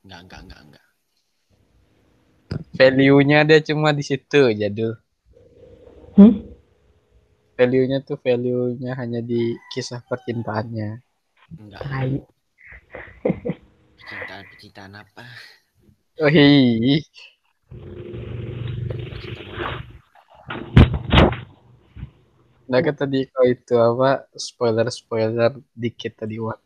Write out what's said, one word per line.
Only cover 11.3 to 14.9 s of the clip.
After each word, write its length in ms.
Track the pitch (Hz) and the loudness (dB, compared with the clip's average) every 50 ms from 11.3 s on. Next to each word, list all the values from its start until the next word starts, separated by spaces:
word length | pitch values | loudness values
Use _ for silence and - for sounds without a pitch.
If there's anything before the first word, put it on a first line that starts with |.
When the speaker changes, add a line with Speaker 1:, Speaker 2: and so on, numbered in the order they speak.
| _ _ _ _ 165 | _ _ _ _ -20
Speaker 1:
Enggak. 240 | 160 107 104 98 - | -20 -20 -20 -18 -16
Speaker 3:
Tai. 320 | - 143 139 131 135 135 135 139 - _ _ _ _ _ _ _ - - - - _ _ - - - - - _ _ - - - - - - - _ _ _ _ _ _ _ | -12 -10 -8 -6 -6 -6 -6 -8 -10 _ _ _ _ _ _ _ -20 -20 -20 -20 _ _ -20 -20 -20 -20 -20 _ _ -6 -6 -6 -8 -10 -10 -10 _ _ _ _ _ _ _
Speaker 1:
Percintaan, 460 | _ - - - - - - 92 101 98 - - | _ -20 -18 -16 -16 -16 -16 -18 -20 -20 -20 -20
percintaan 400 | _ - 101 _ 104 98 98 | _ -20 -20 _ -20 -20 -20